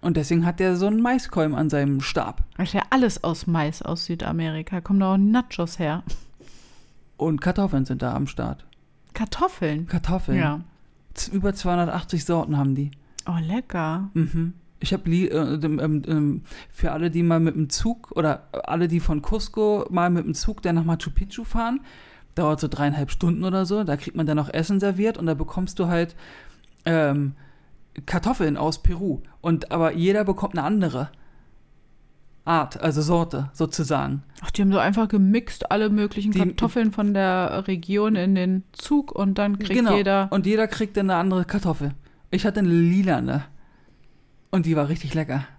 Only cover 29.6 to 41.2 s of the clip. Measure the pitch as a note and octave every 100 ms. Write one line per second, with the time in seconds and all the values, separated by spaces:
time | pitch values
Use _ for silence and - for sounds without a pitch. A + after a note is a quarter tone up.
29.6 | - E3 D#3+ E3+ E3+ G3+ G3+ G3 G3+ F3
30.6 | F3 G#3 F3 C3 C#3+ - - - - -
31.6 | - - _ - _ _ - - - E3
32.6 | C3+ - - C#3+ D3+ E3+ E3 C#3 C#3+ -
33.6 | D#3+ - D3 D3 C#3 C#3 - - - -
34.6 | G3 G3 C#3+ G3 A3 G#3 F#3+ A3+ A#3 -
35.6 | - G#3 G#3+ G#3 G#3 G#3 G3+ G3 F3 E3+
36.6 | A#3 - A3+ G#3+ G#3 G3+ F#3+ F#3 F3+ -
37.6 | G3 F#3 E3+ G3+ G#3+ G#3+ F3+ F#3+ F3+ F#3
38.6 | F#3+ - - D4 C#4+ - G3 G3 G#3 G3+
39.6 | G3+ G3+ A#3 G3+ G3 G3 F#3+ G3+ F3+ G#3+
40.6 | A3 - G#3+ G3+ G3 F3+